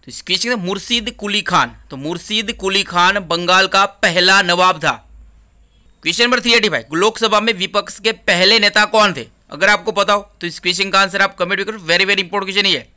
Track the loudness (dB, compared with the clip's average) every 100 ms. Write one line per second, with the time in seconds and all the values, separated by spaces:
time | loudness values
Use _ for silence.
0 | -14 -16 -4 -4 -2 -2 -4 -6 -2 -4
1 | -4 -8 -4 -4 0 0 0 -4 -18 -10
2 | -8 -8 -4 -4 -4 -6 -2 -2 -2 2
3 | 2 2 -2 -4 2 2 4 2 0 0
4 | 0 2 4 4 4 2 2 2 -2 -4
5 | _ -20 -20 _ _ _ _ _ _ _
6 | -4 0 2 2 2 2 4 0 0 0
7 | 0 0 0 2 0 -2 -2 -4 -4 -4
8 | -4 -4 0 2 4 4 2 2 2 4
9 | 2 0 -10 _ _ -2 2 2 0 -2
10 | 0 0 -2 _ -10 -6 -6 -4 -2 0
11 | 0 0 -2 -2 -4 -2 -4 -8 -2 0
12 | 2 0 -2 -4 -4 -2 0 -2 -4